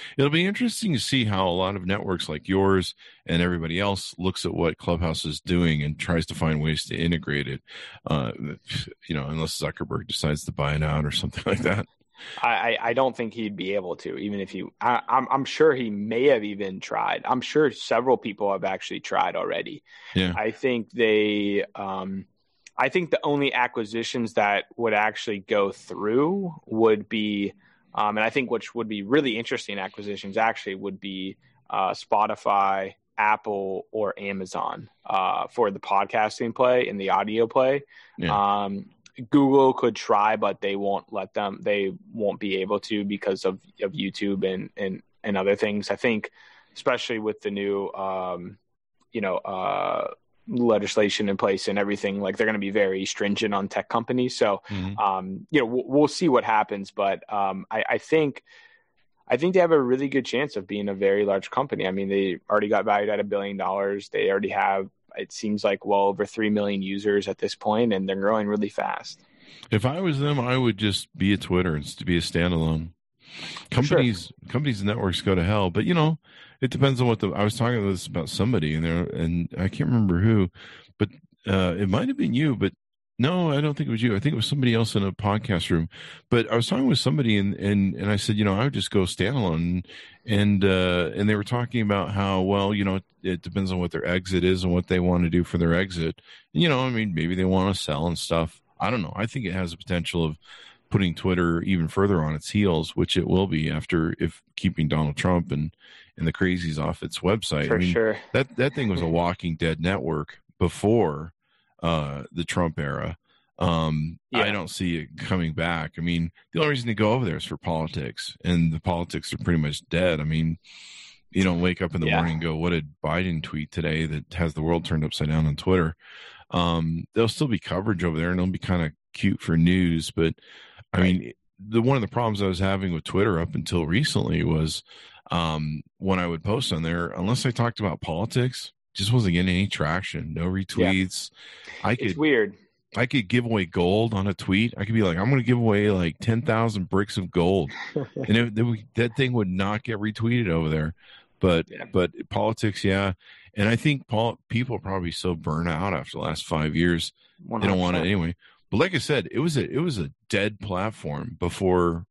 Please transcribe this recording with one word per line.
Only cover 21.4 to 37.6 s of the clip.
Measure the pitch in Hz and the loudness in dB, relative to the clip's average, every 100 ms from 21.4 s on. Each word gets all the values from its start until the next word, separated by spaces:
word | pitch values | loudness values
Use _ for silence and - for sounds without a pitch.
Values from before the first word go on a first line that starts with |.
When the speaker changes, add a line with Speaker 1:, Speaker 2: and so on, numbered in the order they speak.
| 101 101 - | 0 0 -2
Speaker 2:
um, | - 98 95 95 95 95 _ _ _ - - | -6 -8 -8 -8 -8 -12 _ _ _ -10 -2
I | 131 | 0
think | 185 165 | 0 0
the | - | 0
only | 156 147 139 | 2 0 2
acquisitions | 123 123 - 107 113 113 127 113 | 2 0 -2 -4 -4 -4 -4 -2
that | - 104 101 - - | 0 2 2 -2 -4
would | 117 | 0
actually | 104 107 107 - 101 | 2 2 -2 -6 -6
go | 92 104 98 | 0 2 2
through | 95 - 90 104 120 151 196 185 156 - | -2 -12 -6 0 2 2 0 -4 -8 -6
would | 110 113 107 101 | 4 4 4 0
be, | 110 107 104 101 - _ _ _ | -4 -2 -2 -4 -6 _ _ _
um, | - 104 107 | -2 -2 0
and | |
I | 110 | 0
think | 139 120 | 0 -2
which | 117 - 120 | -4 -6 -8
would | 110 | -6
be | 107 | -6
really | 98 139 139 110 | 0 2 2 -2
interesting | 117 127 - 101 | -4 -6 -6 -8
acquisitions | 95 - 104 98 101 101 | -8 -8 -10 -10 -6 0
actually | 113 113 - 95 | 0 0 -6 -8
would | 101 98 | -8 -10
be, | 98 95 95 - _ _ - | -10 -8 -10 -12 _ _ -8
uh, | 101 95 | -2 -2
Spotify, | - - 107 107 104 - 101 98 98 95 - _ - | -2 0 2 2 0 2 4 4 2 -4 -10 _ 0
Apple, | 107 107 - 101 98 92 - | 2 2 0 -4 -4 -6 -6
or | 110 101 - | -4 -2 -4
Amazon, | 101 98 92 92 - - - _ | -6 -6 -6 -6 -6 -6 -12 _
uh, | - 95 92 90 - | -4 0 0 0 -4
for | - 110 | 0 0
the | 98 | -2
podcasting | - 98 101 120 107 - 120 | -2 0 2 0 0 -2 -4
play | 113 127 123 123 | 2 4 4 2
and | 101 | -2
the | 98 | 0
audio | 92 104 110 113 | 0 0 0 2
play. | - | 4